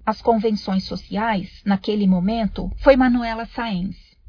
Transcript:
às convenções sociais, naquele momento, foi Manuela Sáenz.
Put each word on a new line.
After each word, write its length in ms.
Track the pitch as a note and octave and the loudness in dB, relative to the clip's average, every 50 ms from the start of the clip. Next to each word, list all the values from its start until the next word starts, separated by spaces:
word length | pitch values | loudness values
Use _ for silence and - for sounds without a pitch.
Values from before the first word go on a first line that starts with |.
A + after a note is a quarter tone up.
| - | -4
às 160 | A3 G#3+ - | -4 -4 -2
convenções 600 | - - A#3 A3 G3+ A3+ G#3+ G3+ - - F#3+ F#3+ F#3 | 0 2 2 2 2 0 -2 -2 -2 -2 -2 -2 -2
sociais, 800 | - E3+ F#3 - - F#3 G3 A3 A#3 A3 F#3 E3+ - - - - | -4 -10 -12 -10 -8 -6 -4 -2 -2 -2 -2 -4 -8 -14 -8 -2
naquele 400 | G3+ G3 F#3+ - - G#3 G#3+ G#3 | -2 -2 0 0 -2 -2 2 2
momento, 680 | F#3+ F#3 F3+ F3 G3+ A3+ A#3 A3 G3 - - F3 F#3 - | 2 2 2 0 0 -2 0 -2 -4 -4 -6 -8 -8 -8
foi 180 | - - C#4+ C#4 | 2 6 6 6
Manuela 500 | B3+ B3+ B3+ A#3+ B3 A#3 A3+ A3+ A3 A3+ | 8 6 4 2 0 -2 -4 -6 -6 -8
Sáenz. 640 | A3 - - A#3 A3+ G3+ F3 F3+ F#3+ - - - _ _ _ _ | -8 -8 -6 -4 -4 -4 -4 -4 -6 -8 -12 -18 _ _ _ _